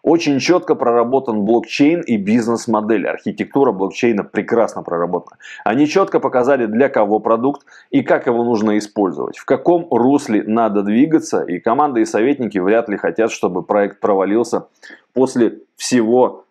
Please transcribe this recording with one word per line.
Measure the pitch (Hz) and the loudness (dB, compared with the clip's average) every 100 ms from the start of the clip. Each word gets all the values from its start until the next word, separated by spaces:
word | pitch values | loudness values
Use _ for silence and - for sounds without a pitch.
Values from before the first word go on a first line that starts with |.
Очень | - 165 151 139 | 0 2 2 0
чётко | 131 180 175 | 2 0 0
проработан | 147 123 120 117 131 131 107 | 0 2 2 2 0 -2 -2
блокчейн | 101 117 - - 143 170 | 2 0 0 2 2 2
и | - 110 | -2 -2
бизнес-модель. | 98 120 113 117 - 107 107 107 71 | 0 0 0 -2 -2 -2 0 -2 -2
Архитектура | 87 107 - 104 135 131 | -6 -8 -6 -4 2 2
блокчейна | 95 95 - 120 104 | 0 -4 0 0 0
прекрасно | - - 95 117 104 - | -4 -6 -2 0 0 -4
проработана. | 87 85 87 87 - _ - - 104 | -6 -4 -2 -4 -8 _ -20 -8 -2
Они | 120 151 | 0 2
чётко | 185 190 147 | 2 2 0
показали, | 131 127 123 135 113 | 0 0 2 2 0
для | 110 135 | 0 2
кого | 131 101 107 | 2 0 0
продукт | 110 113 131 143 _ - _ | 0 0 0 -4 _ -20 _
и | 143 | -2
как | 131 160 139 | 0 0 0
его | 117 | 0
нужно | 120 113 107 104 | 0 0 2 0
использовать, | 104 - 95 71 - - | -2 -2 -2 -2 -8 -10
в | |
каком | - 135 - 175 170 | -2 0 2 0 0
русле | 117 123 143 139 107 - | 0 2 2 0 -2 0
надо | 110 110 104 | 0 0 0
двигаться. | 101 110 156 156 - 101 | 0 2 2 2 0 -4
И | - 87 | -4 -4
команда | 117 123 147 117 | -2 0 0 0
и | 110 | 0
советники | 107 120 139 110 95 | 0 0 0 -4 -2
вряд | 92 113 113 | 0 0 0
ли | 95 | -4
хотят, | 95 85 110 | -4 -2 -2
чтобы | - 101 90 | -2 -4 -4
проект | 82 104 101 - | -2 0 0 -2
провалился | 101 95 95 110 117 101 - _ - - _ | -2 0 0 0 -2 -6 -8 _ -20 -20 _
после | 123 131 127 107 - _ _ | -2 0 2 0 -2 _ _
всего | - 127 110 123 117 - _ | -2 0 2 2 2 -2 _